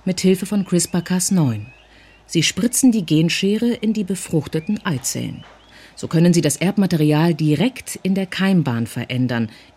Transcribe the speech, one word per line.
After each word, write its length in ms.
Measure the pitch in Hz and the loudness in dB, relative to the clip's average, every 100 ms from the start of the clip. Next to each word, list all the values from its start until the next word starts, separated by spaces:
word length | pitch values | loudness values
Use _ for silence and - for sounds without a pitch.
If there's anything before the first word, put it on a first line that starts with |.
| 185 | -6
mit 160 | 180 | 0
Hilfe 240 | 185 185 202 | 2 2 0
von 180 | 202 | -4
crispr 380 | 180 175 - 180 | 0 -2 0 -2
Cas 300 | 165 180 - | -2 -2 0
neun. 340 | 185 139 107 107 - _ - - _ - | 2 2 0 -8 -18 _ -20 -20 _ -4
Sie 140 | 170 | 0
spritzen 500 | 151 - 233 - 262 | 0 0 -2 2 2
die 140 | 220 160 | 2 2
Genschere 600 | 156 165 - 190 214 233 | 2 2 0 0 0 0
in 260 | - 214 | 0 -2
die 100 | 214 | -2
befruchteten 800 | 185 185 - 160 - 160 160 208 | -4 -6 -2 -4 -2 -4 -4 -4
Eizellen. 600 | 190 131 - 127 - - - - _ - - - | -4 -4 -4 -6 -8 -10 -16 -20 _ -20 -20 -14
So 120 | - | -2
können 260 | 165 175 | 2 4
sie 80 | 170 | 4
das 160 | 151 - | 2 0
Erbmaterial 760 | 175 202 190 160 151 151 170 156 | 0 0 0 2 2 4 2 2
direkt 640 | 156 147 233 - - - | 0 2 0 -4 -12 -8
in 140 | 185 190 | -4 -2
der 100 | 185 | -4
Keimbahn 600 | - 190 185 131 117 113 | -2 2 2 2 -2 -4
verändern, 600 | 127 - 127 123 120 110 - - | -6 -6 -2 -2 -2 -4 -8 -20